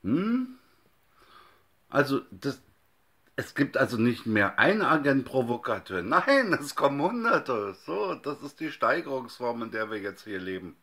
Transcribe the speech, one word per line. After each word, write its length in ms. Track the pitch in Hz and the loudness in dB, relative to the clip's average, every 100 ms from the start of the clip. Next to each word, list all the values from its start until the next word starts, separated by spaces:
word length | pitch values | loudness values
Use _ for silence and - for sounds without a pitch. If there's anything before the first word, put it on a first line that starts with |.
Hm? 520 | 92 143 208 247 254 - _ _ _ _ _ _ _ - - _ _ _ _ | 2 0 2 0 -2 -10 _ _ _ _ _ _ _ -20 -20 _ _ _ _
Also, 340 | - 135 139 - | 0 2 0 -4
das, 320 | 95 139 127 _ _ _ _ _ _ _ | -8 -6 -8 _ _ _ _ _ _ _
es 220 | - - - | -10 -8 -2
gibt 200 | 143 - | 0 2
also 200 | 131 120 | 0 2
nicht 300 | 120 117 113 | 2 2 2
mehr 340 | 107 98 - | 4 4 4
ein 220 | 135 311 | 4 4
Agent 420 | - 156 143 135 | 2 4 4 2
Provokateur. 800 | - 131 120 117 - 104 - 95 | 2 0 0 -2 -2 -4 -4 -6
Nein, 500 | 92 170 185 277 220 | 2 2 4 2 4
es 240 | 143 143 - | -2 -2 0
kommen 240 | 143 139 | 0 2
Hunderte. 720 | 175 240 226 165 - 117 101 95 | -2 0 0 0 0 -4 -4 -8
So, 300 | - 185 196 | -8 -4 -4
das 260 | 156 143 139 | -4 -8 -8
ist 180 | 143 - | -12 -10
die 100 | 156 | -10
Steigerungsform, 920 | - 117 156 147 131 120 - 123 117 | -2 0 0 -2 -6 -6 -4 -4 -4
in 60 | 113 | -6
der 180 | 110 107 | -4 -4
wir 80 | 110 | -4
jetzt 240 | 98 95 | -6 -10
hier 160 | 107 95 | -10 -8
leben. 380 | 92 92 87 - | -6 -8 -10 -16